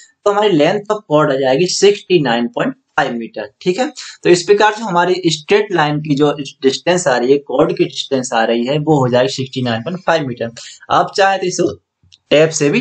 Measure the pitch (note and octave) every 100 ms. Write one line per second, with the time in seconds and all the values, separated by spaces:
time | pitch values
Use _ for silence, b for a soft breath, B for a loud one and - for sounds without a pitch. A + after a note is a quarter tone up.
0 | b b - G3+ G#3+ E3 D3 G3+ G3+ G#3+
1 | - D3+ D3 C3+ C3 C#3 F3+ - G3 G3+
2 | - F3+ C3+ A#2 A#2 C#3+ G3+ - _ -
3 | C#3 A#2+ A2+ - G#2 - F3 F3+ C#4+ B
4 | B B D#3+ F3 D3+ G3+ G#3+ G#3+ A3+ F3
5 | F3+ F3+ E3+ D#3+ - G#3 G#3 E3+ D3+ D3+
6 | D3+ C#3 D3 D3 C3+ - C3 C3 - F3
7 | D3+ B2 A#2+ C#3+ - B2+ F3 F3+ D#3 -
8 | - C3+ B2 A#2+ A2+ A#2 A#2+ D3+ D3+ D3+
9 | B2+ B2 C3 - C3 C3 B2 A2+ A#2 F3+
10 | - E3 C#3 A#2 A#2 B B B - C#3
11 | F3+ - G3 G3 F#3 F3 F3 - _ _
12 | _ _ - C#3+ D#3 D#3 D3 G#3+